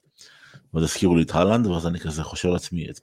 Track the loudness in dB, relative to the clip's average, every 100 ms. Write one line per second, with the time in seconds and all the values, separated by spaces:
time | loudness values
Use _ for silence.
0 | _ _ -20 -20 -20 -20 _ -2 -2 2
1 | 4 4 2 2 2 2 2 0 -2 -4
2 | -6 -6 -8 -4 0 -2 -2 -8 -8 -10